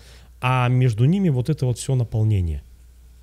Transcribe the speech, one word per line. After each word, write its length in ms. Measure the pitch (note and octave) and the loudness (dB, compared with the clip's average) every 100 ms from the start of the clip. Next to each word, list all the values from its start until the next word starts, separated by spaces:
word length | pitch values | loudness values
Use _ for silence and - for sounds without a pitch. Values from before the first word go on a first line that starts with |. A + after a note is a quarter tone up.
| - - - - | -20 -20 -20 -6
А 280 | B2+ B2+ B2 | -2 0 2
между 360 | B2+ B2+ G#2 | 2 2 2
ними 240 | C3 G3 F#3 | 2 2 0
вот 220 | B2+ A#2+ | 0 -2
это 160 | D3+ B2+ | -2 -2
вот 120 | A#2 | -4
все 160 | - | -2
наполнение. 680 | C3 A2+ A2+ A2 G2+ E2+ C#2+ - - - - - - | -2 -2 0 0 0 -2 -6 -12 -20 -20 -20 -20 -20